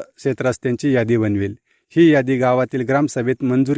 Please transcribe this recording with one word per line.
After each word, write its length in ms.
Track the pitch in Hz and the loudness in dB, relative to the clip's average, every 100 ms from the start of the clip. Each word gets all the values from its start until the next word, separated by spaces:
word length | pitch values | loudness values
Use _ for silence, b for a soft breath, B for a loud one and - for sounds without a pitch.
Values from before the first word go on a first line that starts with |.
| - - | -4 -8
शेतरस्त्यांची 720 | 139 123 127 123 131 120 147 | -6 -2 -2 -4 -4 -2 0
यादी 240 | 127 110 120 | 0 2 0
बनवेल. 380 | 107 101 98 113 _ _ _ 160 | 0 -2 -4 -8 _ _ _ 2
ही 120 | 170 | 4
यादी 260 | 147 127 131 | 4 2 0
गावातील 440 | 127 127 127 135 | 0 0 0 -4
ग्रामसभेत 600 | 120 135 147 - 120 131 | -2 0 0 -2 -4 -2
मंजूर 320 | 131 127 131 | 0 0 0